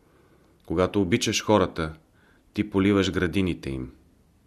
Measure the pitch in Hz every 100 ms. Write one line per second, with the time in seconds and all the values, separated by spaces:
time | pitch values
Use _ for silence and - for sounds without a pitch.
0 | _ _ _ _ _ _ - 82 90 104
1 | 92 - 117 101 - 107 87 - 80 80
2 | _ _ _ _ _ - 104 98 98 98
3 | 92 90 87 95 90 80 69 65 64 -
4 | _ _ _ _